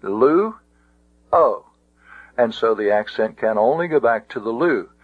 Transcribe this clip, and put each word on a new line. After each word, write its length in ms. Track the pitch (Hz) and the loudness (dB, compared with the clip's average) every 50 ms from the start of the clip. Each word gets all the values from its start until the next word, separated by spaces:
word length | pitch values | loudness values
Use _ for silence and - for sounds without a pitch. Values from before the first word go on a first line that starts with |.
lu, 540 | - 98 98 107 123 143 156 175 208 220 220 - _ _ _ _ _ _ _ _ _ _ _ _ _ _ | -6 -6 -2 2 2 4 4 2 0 -2 -6 -14 _ _ _ _ _ _ _ _ _ _ _ _ _ _
o. 340 | - 175 160 127 101 - - _ _ _ _ _ _ _ _ - - - - - _ | 2 4 4 2 0 -2 -10 _ _ _ _ _ _ _ _ -20 -20 -20 -20 -14 _
And 160 | - 123 113 110 | -2 -2 -2 0
so 200 | - - 113 110 | -2 0 0 0
the 180 | 101 107 101 | 0 0 0
accent 460 | 104 104 107 - - - 110 110 107 | 0 0 0 -4 -4 -4 -4 -4 -4
can 200 | - - 110 110 | -4 -2 -2 0
only 300 | 104 107 117 143 165 175 | 2 2 2 2 0 -4
go 120 | 175 156 147 | -2 -2 0
back 300 | 113 117 113 110 104 _ | 2 2 0 0 -4 _
to 100 | - 127 | -12 -8
the 100 | 101 110 | -6 -6
lu. 400 | 113 120 160 175 143 104 85 - _ _ | -4 -2 0 0 0 -2 -4 -8 _ _